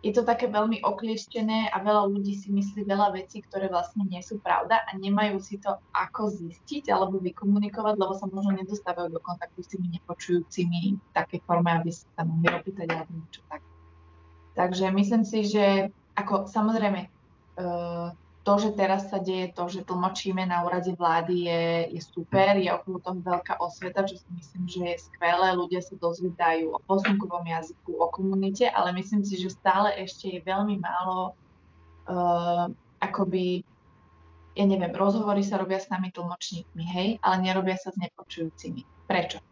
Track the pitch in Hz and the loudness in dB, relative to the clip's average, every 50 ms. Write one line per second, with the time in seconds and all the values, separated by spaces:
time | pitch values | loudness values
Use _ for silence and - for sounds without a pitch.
0 | - 214 202 240 226 233 233 233 247 247 208 208 214 226 226 - - 208 208 - | -2 2 2 2 4 4 2 2 0 0 2 2 2 2 0 0 0 -2 -2 0
1 | 233 220 220 214 - _ - 226 220 214 220 220 220 - - 196 196 208 208 208 | -4 -4 -4 -4 -6 _ -4 -2 0 0 0 0 0 0 -2 0 2 4 4 4
2 | 202 196 202 202 196 202 202 - - 196 202 196 196 - - 208 202 202 196 202 | 4 4 0 0 -2 -2 -4 -4 -2 0 0 0 0 0 -4 -6 -2 0 2 4
3 | 208 202 190 190 190 - - 214 - _ - 196 196 190 180 175 175 - - 214 | 4 2 2 -2 -8 -10 -14 -16 -16 _ -4 -4 -2 0 0 -2 -2 -2 -2 -2
4 | 196 190 180 175 185 - 220 208 _ 180 175 180 - - - 226 - - 196 190 | -2 -2 -4 -6 -8 -10 -10 -6 _ 0 0 0 4 4 2 2 2 -2 -8 -6
5 | 190 196 202 208 214 208 202 196 190 - 202 196 - 202 196 - _ _ - - | 0 2 2 4 4 2 0 -2 -6 -8 -12 -4 -4 -4 -4 -4 _ _ -4 -4
6 | 185 - - - 214 208 - 180 170 165 170 - _ - 294 294 - 214 196 185 | -2 -2 -4 -2 -2 -2 -2 -4 -10 -12 -12 -14 _ -8 -8 -6 0 0 2 2
7 | 190 185 196 190 185 175 - - 220 196 202 208 208 202 - 226 214 214 214 196 | 2 0 0 -2 -2 -4 -6 -2 2 4 4 4 2 0 -2 -2 0 0 2 2
8 | 190 190 190 190 202 190 185 196 196 196 196 190 190 190 208 208 - 185 175 175 | 2 0 0 -4 -6 -6 -4 -2 0 0 0 0 -2 -6 -6 -6 -4 -6 -4 -4
9 | 175 170 160 165 - - 175 - - - _ 180 180 - - 190 180 175 165 175 | -4 -4 -6 -6 -6 -6 -8 -8 -8 -12 _ -14 -12 -10 -8 -6 -4 -4 -6 -8
10 | _ - 170 - - - 175 175 170 - - - 175 175 170 170 170 196 196 190 | _ -10 -10 -10 -2 0 0 0 0 -2 -2 -2 0 0 0 0 0 0 -2 -2
11 | _ _ _ 165 175 - - 180 _ - 175 170 170 170 170 165 165 165 170 - | _ _ _ -2 -2 -2 -6 -10 _ 0 2 4 4 4 2 2 0 -2 -6 -8
12 | - _ _ - 165 165 160 165 170 170 170 175 - 190 196 196 170 165 165 156 | -16 _ _ -4 -2 0 0 2 2 2 2 0 -6 -8 -8 -6 -4 -4 -4 -4
13 | 160 165 170 160 160 - - - _ _ 151 147 - - - - - - - - | -4 -8 -12 -14 -14 -14 -20 -20 _ _ -14 -14 -14 -18 -20 -20 -20 -20 -20 -20
14 | - - - - - - - - - - - - 180 180 180 185 190 190 190 196 | -20 -20 -20 -20 -20 -20 -20 -20 -20 -10 -2 0 0 0 2 0 0 2 4 4
15 | 202 202 233 226 214 196 226 220 208 208 208 214 202 196 196 196 190 202 - _ | 4 4 4 4 2 2 0 0 0 2 4 4 6 6 6 4 2 0 -4 _
16 | _ _ _ - 202 - 196 190 196 - - 220 208 220 226 226 208 202 190 - | _ _ _ -6 -2 0 0 0 0 0 0 2 2 2 2 2 2 2 0 0
17 | - - _ _ _ _ - _ _ _ - 180 180 180 175 175 175 170 170 170 | -4 -10 _ _ _ _ -20 _ _ _ -10 -8 -4 -4 -4 -4 -4 -4 -6 -6
18 | 170 170 165 - - - - - - 202 202 208 220 214 208 202 196 190 190 196 | -6 -8 -10 -14 -20 -20 -20 -4 2 4 4 4 4 0 2 2 2 2 2 0
19 | - - 208 190 180 190 185 185 180 175 - - 175 175 190 185 190 - 185 180 | 0 -4 -4 -4 -2 -2 -2 -2 -4 -4 -4 -6 -4 -4 -4 -8 -6 -4 -2 0
20 | 185 190 196 - - 196 185 185 185 180 175 175 175 175 180 180 175 185 180 170 | 0 -2 -2 -2 -4 -2 -2 -2 0 0 0 0 0 0 -2 0 -2 -2 -2 0
21 | 175 165 160 170 165 180 180 175 175 170 170 170 170 170 170 170 165 - - 165 | 2 2 2 2 2 2 0 0 2 0 0 2 2 2 2 0 0 -2 -6 -10
22 | - - _ 175 165 _ - 196 190 196 202 196 185 175 170 175 - 190 185 180 | -10 -10 _ -10 -8 _ 4 6 6 6 6 4 4 0 -2 -2 -4 -8 -8 -6
23 | - 180 185 180 175 185 180 175 175 - 175 - 175 175 - - 185 180 185 196 | -6 -6 -6 -4 -2 -2 -2 -2 0 -4 -4 -4 -4 -6 -6 -8 -10 -4 -2 0
24 | 196 196 185 - _ - 175 175 - - - 185 180 175 - 180 175 175 - - | -2 -2 -4 -10 _ -14 -14 -14 -14 -14 -8 -6 -6 -4 -4 -4 -4 -4 -4 -6
25 | - - - - 175 170 175 175 185 185 180 180 175 165 180 180 175 - 190 - | -8 -18 -6 0 2 2 4 6 4 4 4 2 0 0 -2 -4 -4 -6 -10 -2
26 | 170 170 170 170 180 180 170 - 175 165 165 165 165 160 - - - - 190 196 | -2 -2 -2 0 -4 -4 -2 2 2 2 4 2 0 -2 -4 -6 0 2 2 2
27 | 196 - 202 196 208 180 180 175 170 170 165 160 160 - - _ _ - 170 - | 4 2 2 2 0 -2 -4 -4 -4 -2 -4 -4 -4 -8 -14 _ _ -8 0 0
28 | 170 170 - - 190 190 190 190 196 196 196 - 247 233 - 202 202 180 180 185 | 0 0 0 -2 0 0 2 2 0 0 2 2 2 2 4 2 0 2 0 -2
29 | 196 - 220 208 196 202 190 180 185 180 - - _ 196 180 190 208 208 202 196 | -2 0 0 0 0 0 -2 -2 -4 -6 -6 0 _ 2 4 4 4 2 2 -2
30 | 190 190 - - - 190 180 175 - 190 190 196 208 208 208 185 165 175 180 175 | -6 -8 -10 -8 -8 -6 -8 -6 -4 -2 0 0 0 0 0 -2 -2 -2 -2 -2
31 | 185 185 185 185 185 - - _ _ _ _ _ _ _ _ - - - - - | -2 -2 -2 -2 -4 -4 -6 _ _ _ _ _ _ _ _ -20 -20 -20 -20 -20
32 | - - 180 180 175 175 175 175 170 175 175 175 175 185 - _ _ _ _ _ | -10 -4 -2 0 2 2 2 2 2 2 2 2 0 -2 -4 _ _ _ _ _
33 | - 202 - - 196 180 180 185 185 180 180 185 - _ _ _ _ _ _ _ | -6 -4 0 -2 0 0 0 0 0 0 -2 -2 -6 _ _ _ _ _ _ _
34 | _ _ _ _ - - - - - - - - 202 196 190 185 180 175 - 196 | _ _ _ _ -20 -20 -20 -20 -20 -12 -2 2 4 4 4 4 2 -2 0 2
35 | 196 202 202 226 208 208 202 202 196 196 - 190 190 185 190 190 190 - 190 185 | 2 4 4 2 2 2 2 2 2 0 0 -2 0 0 -2 -4 -2 -4 -4 -4
36 | 185 185 - 170 175 170 175 - - - 185 165 - - - 165 165 175 180 180 | -4 -4 -6 -8 -8 -8 -8 -8 -8 -8 -8 -10 -12 -10 -10 -8 -8 -4 -2 0
37 | 185 208 226 - - 196 185 185 185 185 185 190 185 185 185 185 - 185 - 190 | 0 0 0 2 2 2 2 4 2 2 2 2 2 2 0 -2 -4 -8 -6 -6
38 | 175 175 _ - 185 _ - 170 165 160 - - - - - 123 - _ - - | -6 -6 _ -16 -18 _ -6 -6 -6 -6 -6 -10 -12 -10 -10 -10 -12 _ -20 -20
39 | - - - 180 170 - - - _ _ | -4 -2 0 0 0 -2 -8 -12 _ _